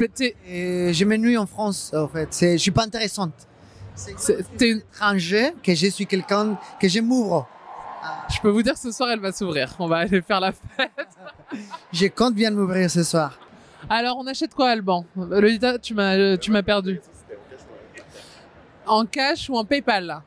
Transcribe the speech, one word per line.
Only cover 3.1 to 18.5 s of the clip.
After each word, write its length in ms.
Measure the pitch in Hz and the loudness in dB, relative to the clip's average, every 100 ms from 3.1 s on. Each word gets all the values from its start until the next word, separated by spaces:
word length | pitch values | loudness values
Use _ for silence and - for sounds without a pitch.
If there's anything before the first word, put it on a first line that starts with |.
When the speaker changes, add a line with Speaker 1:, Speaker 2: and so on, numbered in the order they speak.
| - 180 - - - - - - | -4 -6 -6 -18 -20 -20 -20 -20
Speaker 1:
C'est 240 | - - 196 | -16 -14 -4
Speaker 2:
C'est, 180 | - 202 | 0 0
Speaker 1:
comme 80 | |
si 120 | 185 226 | -2 0
Speaker 2:
t'es 140 | 240 | 0
une 80 | 220 | 0
Speaker 1:
étranger, 760 | - - 208 196 170 208 254 349 | -4 -2 0 0 0 0 0 0
que 120 | - | 0
je 120 | 170 190 | 2 2
suis 180 | - 202 | 0 -2
quelqu'un, 520 | 190 180 202 214 202 - - | -4 0 0 0 -2 -8 -2
que 80 | 190 | 0
je 120 | 185 | 2
m'ouvre. 460 | 226 254 208 170 123 - - - - - - - - | 2 2 2 0 -2 -10 -20 -16 -14 -12 -10 -10 -6
Speaker 2:
Je 60 | - | -2
peux 80 | 214 | 2
vous 140 | 208 | 2
dire 100 | 233 | 2
que 80 | 285 | -2
ce 100 | 247 | -6
soir, 200 | 220 247 | -4 -2
elle 100 | 226 | 0
va 100 | 196 | -2
s'ouvrir. 460 | 180 196 151 127 - | -4 -2 0 -2 -2
On 80 | 170 | 0
va 120 | 165 | 0
aller 240 | 175 190 | 2 0
faire 180 | 170 202 | 2 0
la 120 | 190 | 0
fête. 380 | 190 - - 254 - - - 185 - - | -4 -8 -4 -4 -4 -14 -16 -20 -20 -14
<laughs> 460 | 233 - - - | -14 -12 -16 -10
Speaker 1:
Je 140 | 170 190 | 0 0
compte 280 | - 240 | 2 2
bien 160 | 208 220 | 2 0
m'ouvrir 400 | 208 190 185 180 | 2 0 2 2
ce 120 | 156 | 2
soir. 360 | 165 165 147 - - - - - 147 | 2 2 0 -4 -20 -20 -20 -20 -4
Speaker 2:
Alors, 260 | 220 240 247 | -2 0 -4
on 100 | 262 | -6
achète 280 | 269 320 | -6 -4
quoi, 160 | - 254 | 0 2
Alban ? 340 | 226 190 180 170 | 2 0 -2 -2
Lolita, 640 | 190 175 185 208 226 247 247 | -8 -2 4 4 4 0 -2
tu 140 | - | -4
m'as, 460 | 220 196 190 196 185 | -2 2 4 4 2
tu 120 | 202 | 2
m'as 120 | 214 | 2
perdu. 400 | 196 208 190 185 - - - 104 - 131 - 104 - - - - - - - | 2 0 0 -4 -8 -20 -20 -20 -18 -20 -20 -20 -20 -20 -20 -20 -20 -20 -20